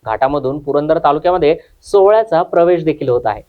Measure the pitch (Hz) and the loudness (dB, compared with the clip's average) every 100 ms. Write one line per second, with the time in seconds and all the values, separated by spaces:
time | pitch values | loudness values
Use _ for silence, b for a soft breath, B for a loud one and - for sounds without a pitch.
0 | - 110 135 147 131 147 143 143 151 160 | -6 -2 -2 -2 -4 -6 -4 -4 0 0
1 | 156 151 175 180 147 160 B B - 202 | 0 0 0 0 0 -2 B B -2 2
2 | 196 220 220 165 175 175 170 175 160 151 | 4 4 2 -2 0 0 2 2 -2 -4
3 | 139 120 117 104 | -2 -2 -2 -8